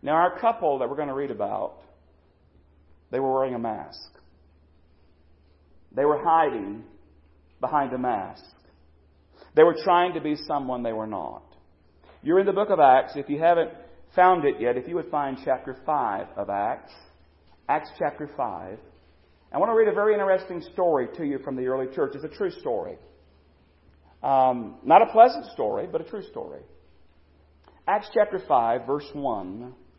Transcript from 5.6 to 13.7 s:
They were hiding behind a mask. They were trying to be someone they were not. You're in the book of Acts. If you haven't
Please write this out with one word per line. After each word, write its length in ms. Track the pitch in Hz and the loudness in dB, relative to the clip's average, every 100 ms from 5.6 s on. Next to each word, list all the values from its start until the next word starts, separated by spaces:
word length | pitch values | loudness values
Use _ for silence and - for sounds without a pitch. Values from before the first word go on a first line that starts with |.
| _ - _ | _ -20 _
They 120 | - 143 | -2 0
were 160 | 147 | 2
hiding 600 | 170 160 156 120 98 107 - - _ _ _ _ _ _ | 2 2 2 -2 -8 -10 -14 -20 _ _ _ _ _ _
behind 320 | 131 151 135 | -2 -2 -2
a 40 | 123 | -4
mask. 460 | 127 110 95 90 - _ _ _ _ _ _ _ _ _ - - | -2 -4 -6 -14 -20 _ _ _ _ _ _ _ _ _ -4 6
They 80 | |
were 120 | 165 165 | 6 4
trying 320 | 196 175 180 | 2 2 2
to 80 | 160 | -2
be 140 | 151 151 | -4 -6
someone 480 | - 147 131 127 | -4 -6 -4 -6
they 100 | 117 | -4
were 140 | 110 110 | -6 -6
not. 340 | 101 73 53 - - _ _ _ _ _ - | -8 -8 -12 -20 -20 _ _ _ _ _ -12
You're 180 | - 180 | 2 2
in 60 | 196 | 4
the 80 | |
book 160 | 190 208 | 0 0
of 100 | 185 | 6
Acts. 360 | 143 131 - 147 | 8 8 4 -6
If 140 | 139 | -6
you 100 | 143 | 0
haven't 320 | 165 170 160 | 2 2 0